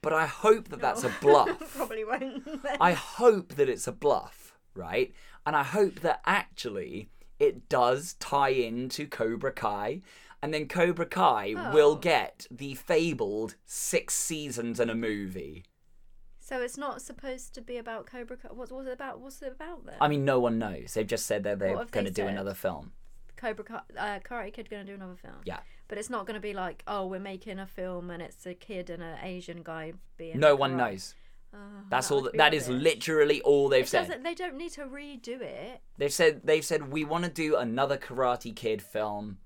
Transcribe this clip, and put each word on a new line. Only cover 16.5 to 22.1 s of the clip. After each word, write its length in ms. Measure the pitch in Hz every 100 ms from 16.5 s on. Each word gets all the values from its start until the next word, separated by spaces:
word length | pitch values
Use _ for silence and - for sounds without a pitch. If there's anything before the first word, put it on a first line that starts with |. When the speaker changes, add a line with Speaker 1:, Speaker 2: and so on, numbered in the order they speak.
| 262
Speaker 2:
it's 160 | 247 262
not 240 | 285 240
supposed 540 | - 247 277 208 -
to 80 | -
be 140 | 226 240
about 280 | 233 226 -
Cobra 300 | 254 233 254
Kai. 120 | 240
What 220 | 220 254
was 140 | 262 269
it 60 |
about? 280 | 254 269 226
What's 200 | 262 269
it 100 | 277
about 340 | 262 311 339 -
then? 80 | -
Speaker 1:
I 80 | 151
mean, 160 | 147
no 160 | 139 131
one 180 | 120 113
knows. 340 | 110 82 -
They've 120 | - 107
just 180 | 113 -
said 180 | 104
that 160 | 101 101
they're 100 | 95
Speaker 2:
What 40 | 95
have 120 | 233
they 80 | 113
Speaker 1:
gonna 100 | 101